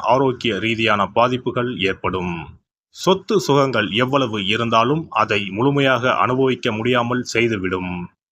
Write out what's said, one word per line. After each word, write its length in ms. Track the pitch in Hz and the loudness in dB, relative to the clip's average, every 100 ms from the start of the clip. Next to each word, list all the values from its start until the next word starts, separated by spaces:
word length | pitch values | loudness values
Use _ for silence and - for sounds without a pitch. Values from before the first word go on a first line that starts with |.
ஆரோக்கிய 580 | - 127 135 123 117 98 | 2 2 2 0 -2 -2
ரீதியான 480 | 107 113 110 104 95 | -2 0 2 2 2
பாதிப்புகள் 640 | 117 123 123 123 127 123 107 | 2 2 0 -4 -4 -4 -2
ஏற்படும். 540 | 95 95 95 92 90 85 73 - _ _ _ - | -2 -2 -4 -4 -4 -6 -10 -18 _ _ _ -4
சொத்து 440 | - 190 - 208 | 0 0 2 0
சுகங்கள் 500 | - 143 135 117 101 | 2 2 2 0 0
எவ்வளவு 560 | 101 127 139 127 107 95 | 0 0 0 0 -2 -2
இருந்தாலும் 600 | 110 117 113 117 151 - | -2 2 2 2 0 -2
அதை 360 | 110 107 104 101 | 0 0 0 -2
முழுமையாக 640 | 95 135 139 139 127 123 | -2 0 2 2 2 2
அனுபவிக்க 580 | - 101 127 131 127 127 | 2 2 2 0 0 -2
முடியாமல் 500 | 107 117 123 120 123 | -2 0 0 0 -2
செய்துவிடும். 720 | 117 113 117 107 92 92 92 90 87 _ _ | -2 0 0 0 -2 -4 -4 -6 -10 _ _